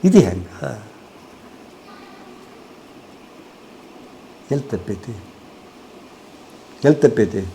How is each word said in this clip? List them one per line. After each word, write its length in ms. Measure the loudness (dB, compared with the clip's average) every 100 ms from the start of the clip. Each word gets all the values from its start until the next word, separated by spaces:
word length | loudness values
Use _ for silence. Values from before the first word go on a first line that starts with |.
| 8
ಇದು 100 | 8 6
ಹೆಂಗ? 200 | 0 -8 -10 -10 -10 -16 -20 -20 -20 -20 -20 -20 -20 -20 -20 -20 -20 -20 -20 -20 -20 -20 -20 -20 -20 -20 -20 -20 -20 -20 -20 -20 -20 -20 -20 -20 -20 -20 -20 -20 -20 -4
ಎಲ್ಲಿ 140 | -4 -4
ತಪ್ಪೈತಿ? 420 | -8 -6 -10 -10 -14 -16 -20 -20 -20 -20 -20 -20 -20 -20 -20 -20 -20 -20 -20 -20 0
ಎಲ್ಲಿ 160 | 4 6
ತಪ್ಪೈತಿ? 400 | 4 4 0 -2 -8